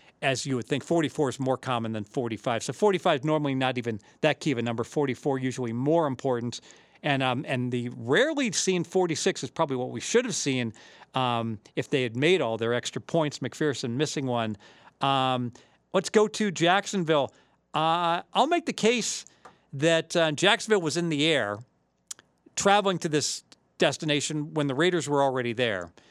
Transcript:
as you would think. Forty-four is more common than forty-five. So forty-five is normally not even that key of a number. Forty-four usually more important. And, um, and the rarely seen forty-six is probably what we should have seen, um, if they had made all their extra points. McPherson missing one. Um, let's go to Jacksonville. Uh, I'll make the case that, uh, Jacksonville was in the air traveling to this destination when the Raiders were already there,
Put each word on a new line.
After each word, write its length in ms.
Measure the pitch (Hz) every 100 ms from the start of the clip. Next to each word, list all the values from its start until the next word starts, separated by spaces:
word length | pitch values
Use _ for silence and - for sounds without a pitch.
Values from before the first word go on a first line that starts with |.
| - _
as 240 | 143 131 143
you 100 | 135
would 80 |
think. 180 | 110 139
Forty-four 460 | - 170 151 - 139
is 100 | 120
more 200 | 131 127
common 340 | 131 120 113
than 100 | 110
forty-five. 580 | 104 - 120 110 - 113
So 100 | -
forty-five 480 | 135 208 185 185 147
is 40 |
normally 300 | 143 156 147
not 220 | 131 131 127
even 240 | 120 110 - _
that 180 | 156 135
key 120 | 156
of 60 | 120
a 40 |
number. 200 | 117 117
Forty-four 560 | 113 - 139 120 151 135
usually 360 | 131 123 120
more 320 | 117 135 165 151
important. 560 | 127 139 120 120 - - - _ _
And, 200 | 151 139
um, 220 | 131 123 156
and 240 | 131 123
the 200 | 123 120
rarely 560 | 123 117 156 285 294 247
seen 320 | 160 - 185
forty-six 600 | 160 190 180 151 196 -
is 60 | 131
probably 260 | - 160 131
what 140 | 127
we 100 | 120
should 240 | - 226
have 100 | 247
seen, 380 | 165 143 131 117 - - - -
um, 440 | 131 127 120 113 107 - -
if 140 | 127
they 120 | 143
had 120 | 123 113
made 240 | 151 185
all 160 | 120 113
their 160 | 113
extra 300 | 120 - 135
points. 380 | - 165 151 -
McPherson 500 | 127 - 156 131 123
missing 340 | 117 147 -
one. 320 | 135 120 110 104 - - - _
Um, 500 | 139 139 131 127 120 - _ _ _
let's 160 | 190 -
go 180 | 220 214
to 240 | - 214
Jacksonville. 840 | 160 165 190 196 196 160 156 127 - _ _ _
Uh, 480 | 147 160 170 170 170 -
I'll 140 | 185 269
make 180 | 349
the 80 | -
case 540 | 185 214 240 185 - - _ - _ _
that, 420 | 139 156 165 160 175
uh, 160 | 160
Jacksonville 480 | 147 185 233 - 214
was 160 | 160 151
in 140 | 170
the 160 | 147 156
air 320 | 147 104 104 120 _ _ _ _ - _ _ _ -
traveling 420 | 196 202 196 180
to 100 | 175
this 340 | 147 - - - - _ _
destination 760 | 170 135 156 147 - 151 151
when 140 | 156 143
the 60 |
Raiders 320 | 135 175 175 143
were 160 | 143
already 300 | 139 131 120
there, 380 | 113 120 98 85 - _